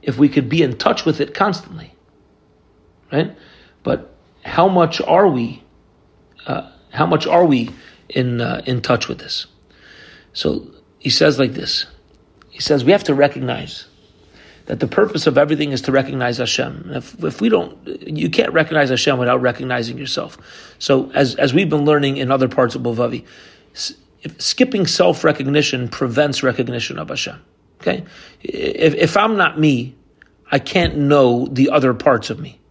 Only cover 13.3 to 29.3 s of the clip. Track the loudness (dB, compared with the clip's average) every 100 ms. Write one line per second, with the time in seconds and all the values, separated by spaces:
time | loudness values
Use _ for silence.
13.3 | 0 -6 -6 -8 -16 -20 _ _ _ _
14.3 | _ -20 -20 -10 -4 -2 2 2 2 2
15.3 | 4 2 2 -2 -4 0 0 0 -2 -4
16.3 | -2 -4 -2 -4 -8 -10 -12 -12 -8 -6
17.3 | 0 2 2 0 -12 -14 -14 -10 -4 -2
18.3 | 0 2 2 2 2 2 2 0 0 2
19.3 | 2 0 -2 -6 -4 -4 -8 -8 -8 -8
20.3 | -14 -20 -20 -20 _ 2 2 2 0 0
21.3 | 2 2 2 2 2 2 2 2 -2 0
22.3 | 2 2 2 0 0 -6 -2 -2 -4 -12
23.3 | -20 -20 _ _ -12 -12 -12 _ _ -16
24.3 | -8 -6 0 0 2 -2 2 2 2 0
25.3 | 0 0 0 0 -2 -6 -4 -4 0 0
26.3 | 0 -2 -2 -4 -4 -8 -8 -10 -8 -8
27.3 | -12 _ _ _ _ -4 -4 -8 -20 -20
28.3 | _ -12 -6 -6 2 2 2 2 2 2